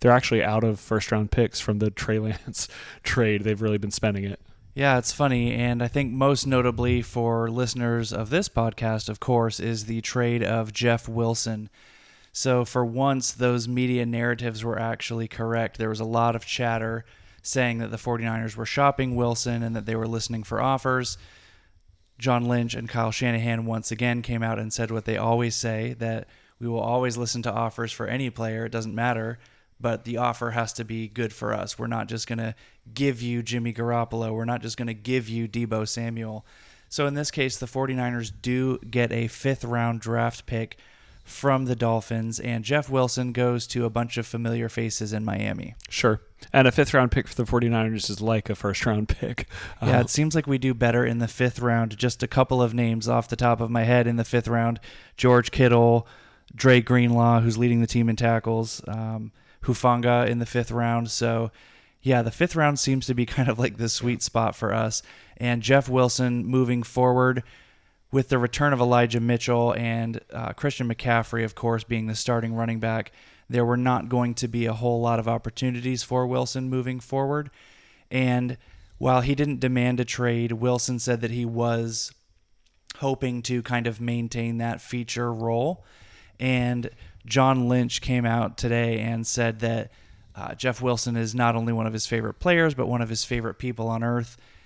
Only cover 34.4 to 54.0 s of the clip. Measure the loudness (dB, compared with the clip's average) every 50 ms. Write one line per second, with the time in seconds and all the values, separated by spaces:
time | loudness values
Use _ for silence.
34.4 | -2 -2 -4 -4 -6 -8 -8 -6 -6 -6 -8 -8 -4 -2 -2 -2 -2 -2 -4 -4
35.4 | -4 -4 -4 -4 -2 -2 -2 -4 -4 -4 -4 -6 -6 -6 -6 -8 -8 -10 -10 -12
36.4 | -14 -18 -20 -20 -20 -20 -20 -20 _ _ -4 -2 -2 -2 -2 -2 -4 -4 -2 -2
37.4 | -2 -2 -2 -6 -8 -6 -4 -4 -4 -2 -2 -2 -2 -2 -4 -4 -6 -8 -10 -8
38.4 | -4 -2 0 0 0 0 -2 -4 -6 -4 0 0 0 2 0 -2 -4 -4 -6 -4
39.4 | -2 -2 -2 -2 -4 -4 -2 0 0 0 -2 -2 -4 -2 -2 0 0 -2 -2 -6
40.4 | -8 -6 -4 -4 -4 -6 -10 -18 -20 -20 -20 _ -20 -20 -20 -20 -20 -18 -12 -2
41.4 | 2 2 2 2 2 0 -2 0 0 0 0 0 -2 -4 -4 -4 -4 -4 -6 -6
42.4 | -6 -4 -4 -4 -2 0 0 0 0 0 2 2 2 2 0 -2 -4 -2 0 0
43.4 | 2 2 2 0 -4 -4 -4 -2 -2 0 0 -2 -2 -2 -4 -6 -6 -6 -6 -4
44.4 | -2 -2 -2 -2 -2 -4 -4 -4 -4 -2 -4 -4 -4 -4 -4 -4 -2 -2 -2 -2
45.4 | -2 -4 -4 -6 -8 -12 -14 -16 -14 -8 -2 2 4 4 4 2 -2 -10 -20 _
46.4 | -10 4 6 8 8 8 8 6 4 6 6 4 4 4 4 0 0 -2 -2 -4
47.4 | 0 2 2 2 4 4 2 2 2 0 -2 -2 -4 -4 -4 -2 0 0 2 0
48.4 | 0 -2 -6 -2 -2 -2 -2 0 0 0 2 2 0 0 -2 -2 -2 -4 -6 -6
49.4 | -8 -10 -12 -14 -14 -14 -10 -2 2 4 4 4 4 4 2 2 2 2 2 0
50.4 | 2 2 0 2 2 0 2 2 4 4 4 4 4 2 2 0 -2 -2 0 0
51.4 | 0 0 2 0 0 2 2 2 2 0 -2 -2 -2 -2 0 -2 -4 0 2 2
52.4 | 4 4 4 2 2 2 2 0 0 0 0 0 0 0 0 0 0 -2 -2 2
53.4 | 2 2 4 2 0 0 0 0 4 4 4 4